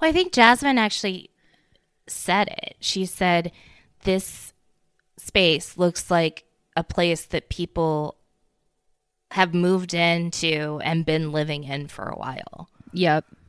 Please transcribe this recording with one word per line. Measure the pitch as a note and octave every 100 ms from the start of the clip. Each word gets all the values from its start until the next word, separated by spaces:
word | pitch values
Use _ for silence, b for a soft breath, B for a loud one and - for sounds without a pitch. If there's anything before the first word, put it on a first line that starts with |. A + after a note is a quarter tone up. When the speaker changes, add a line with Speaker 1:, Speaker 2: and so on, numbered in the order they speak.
Speaker 1:
Well, | D#4+
I |
think | E4 F#4
Jasmine | B3 A#3 B3 C#4+ B3+
actually | G#3+ - G3+ F#3 - _ _ _ _ _ _ _ -
said | - - F#3+ G3
it. | - - -
She | - F#3+ F#3
said, | - F3+ E3+ E3+ b b b b _
"This | G3 F#3+ - - - - _ _ _ _ _ -
space | - G3+ F3 D3+ - -
looks | F3 - -
like | F3 D#3+ - - _ _ -
a |
place | - - F3 D#3+ -
that | E3 -
people | - F3 - D#3+ D3+ D3+ - _ _ _ _ _ _ _ _ _ _ _
have | F#3+ F#3
moved | F3 F3+ F#3+ F3
into | E3+ E3+ E3+ E3+ - E3 D3+ D3+ D3+
and | - E3 D#3
been | D#3 D#3
living | D3+ D3+ D3
in | C#3 C#3 C#3+
for | - F#2+
a | -
while." | C3 C3 - - - _ -
Speaker 2:
Yep. | F3+ F3 D#3 - -